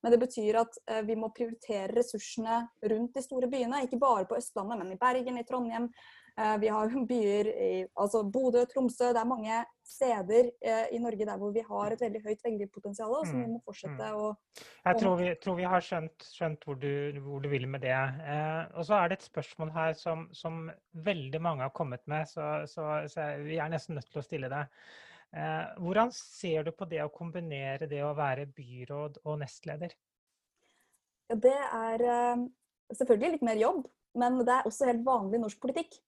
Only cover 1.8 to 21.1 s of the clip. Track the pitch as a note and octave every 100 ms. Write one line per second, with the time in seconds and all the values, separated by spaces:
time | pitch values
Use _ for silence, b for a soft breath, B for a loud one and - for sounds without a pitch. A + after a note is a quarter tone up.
1.8 | F#3+ A3+ A#3+ G#3 - - A3 A3+ A#3 _
2.8 | G#3 A3 A#3+ C4+ C4 C4 B3 C4 A#3+ C#4
3.8 | B3+ A#3+ C4+ A3 F#3 - - - G3 A#3
4.8 | F#3 F#3+ B3+ B3+ B3 B3 A#3+ B3+ A#3 A3+
5.8 | A#3+ B B B B - G#3+ G#3+ G#3+ G#3+
6.8 | G#3+ C4 A3+ B3 G#3 G3+ G#3 - F#3+ F#3
7.8 | F#3 - G3+ A3+ G#3 A#3 C4 A#3+ B3 C4+
8.8 | B3 - B3 A#3 A3+ B3 G#3+ A3+ A#3 _
9.8 | - - C4 A3 F#3 A3 B3 - - A3
10.8 | A3+ A#3 A#3+ G#3+ G#3 G3 G3+ G#3 A3 G3+
11.8 | G#3 A3+ A#3+ G#3+ G#3+ G#3+ A#3 G#3+ G3 -
12.8 | G3+ G3+ A3 C4+ F#3+ B2+ A#3 A#3 - G3+
13.8 | F#3 C#3+ G#3+ G#3 G#3+ G#3 _ B B B
14.8 | F3+ F#3 G3+ F3+ F3+ E3 - F3+ F3+ F3+
15.8 | - F3 D#3+ _ - - E3 D3+ - C3+
16.8 | C#3+ C#3+ C#3+ C#3+ C#3 C#3 C#3+ C#3+ B2+ C3+
17.8 | C3 C3 C3+ C3 D#3 D3 D#3 D#3+ E3 -
18.8 | D#3+ G#3 F3 F#3+ - - C#3 - D#3 D#3+
19.8 | D#3+ D#3 E3+ D#3+ E3 E3+ E3 E3 D#3+ -
20.8 | _ E3 E3